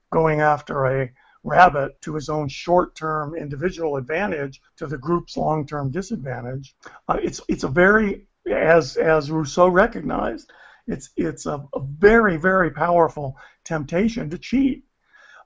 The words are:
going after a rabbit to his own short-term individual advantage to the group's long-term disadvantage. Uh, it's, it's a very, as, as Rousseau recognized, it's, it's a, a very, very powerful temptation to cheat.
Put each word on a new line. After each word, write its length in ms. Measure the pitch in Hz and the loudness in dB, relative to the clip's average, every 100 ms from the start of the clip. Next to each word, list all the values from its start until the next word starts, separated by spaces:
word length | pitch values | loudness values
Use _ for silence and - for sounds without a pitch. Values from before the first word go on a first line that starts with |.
| _ | _
going 300 | 165 160 151 | 0 2 2
after 460 | 151 147 - 147 131 | 2 2 -2 -2 0
a 240 | 135 127 - _ _ | 0 -4 -8 _ _
rabbit 560 | 147 151 180 143 139 - | -2 6 6 4 -4 -6
to 140 | - | -10
his 140 | 151 143 | -8 -6
own 200 | 151 143 | -4 -6
short-term 880 | - - 175 175 - 156 156 147 | -6 0 2 2 -4 -6 -4 -6
individual 640 | 165 151 139 180 170 160 139 | -8 -10 -6 -6 -4 -4 -4
advantage 640 | 123 160 208 160 139 135 _ _ | -4 -4 -4 -4 -8 -12 _ _
to 100 | 151 | -12
the 100 | 135 | -8
group's 400 | 143 175 170 - | -2 -2 -4 -6
long-term 540 | 151 156 147 147 135 | -2 -2 -4 -6 -6
disadvantage. 880 | 160 196 220 135 120 120 135 135 _ - - - | -6 -6 -8 -8 -8 -8 -10 -12 _ -20 -12 -6
Uh, 100 | - | -4
it's, 200 | - - - | -4 -6 -6
it's 160 | - | -4
a 40 | 160 | -2
very, 600 | 135 185 214 208 - - _ - | 2 4 4 2 -4 -12 _ -6
as, 480 | - 156 165 135 - | 0 4 4 4 0
as 340 | 160 156 143 | 2 2 0
Rousseau 360 | 160 147 - 180 | -2 -2 2 4
recognized, 840 | 180 233 - - - - - - _ - _ - | 6 2 0 -6 -4 -4 -6 -14 _ -20 _ -10
it's, 240 | 160 - - | -10 -8 -4
it's 300 | 170 147 165 | -4 -4 -6
a, 200 | 147 139 | -8 -8
a 60 | - | -10
very, 560 | 135 151 208 233 214 160 | -8 4 6 8 6 2
very 340 | 185 190 165 | 2 2 2
powerful 680 | 143 170 175 156 151 139 - - _ | 0 2 4 4 2 -8 -10 -18 _
temptation 680 | - 160 139 170 220 - 151 | -6 -6 -2 0 0 -2 -6
to 80 | 175 | -8
cheat. 460 | - 254 269 - - _ _ _ _ - | -2 0 0 -2 -10 _ _ _ _ -20